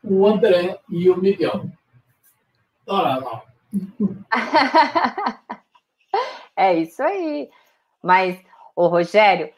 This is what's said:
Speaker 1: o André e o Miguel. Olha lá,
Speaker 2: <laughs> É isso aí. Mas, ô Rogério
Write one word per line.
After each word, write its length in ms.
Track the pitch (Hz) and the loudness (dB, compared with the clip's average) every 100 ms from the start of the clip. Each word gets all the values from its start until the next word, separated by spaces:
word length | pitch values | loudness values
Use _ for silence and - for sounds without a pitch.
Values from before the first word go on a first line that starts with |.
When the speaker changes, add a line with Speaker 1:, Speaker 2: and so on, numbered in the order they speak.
Speaker 1:
o 240 | 196 190 202 | 0 4 4
André 520 | 208 220 180 180 - _ | 4 4 2 0 -8 _
e 200 | 170 185 | 0 2
o 80 | 180 | 2
Miguel. 500 | 190 196 156 - - - _ _ _ _ _ _ _ _ _ _ - | 0 0 -2 -4 -10 -16 _ _ _ _ _ _ _ _ _ _ -4
Olha 320 | 196 147 131 | -2 0 -2
lá, 240 | 131 120 - _ _ | -6 -12 -16 _ _
Speaker 2:
<laughs> 1900 | 202 185 - 202 - - 330 330 302 269 320 311 330 269 - 392 - - - _ _ _ _ _ 427 523 - - - | -8 -8 -4 -4 -4 -6 -6 0 0 2 2 2 0 -2 -4 -6 -8 -18 -18 _ _ _ _ _ -6 -6 -10 -12 0
É 180 | 190 | 2
isso 260 | 170 160 - | 2 -2 -4
aí. 480 | 294 392 320 294 262 _ _ _ _ _ | -4 -2 -6 -6 -10 _ _ _ _ _
Mas, 340 | 175 185 185 180 _ _ - | 0 0 0 -6 _ _ -14
ô 140 | - 175 | 0 2
Rogério 600 | 170 170 208 214 175 151 | 2 2 4 4 2 -4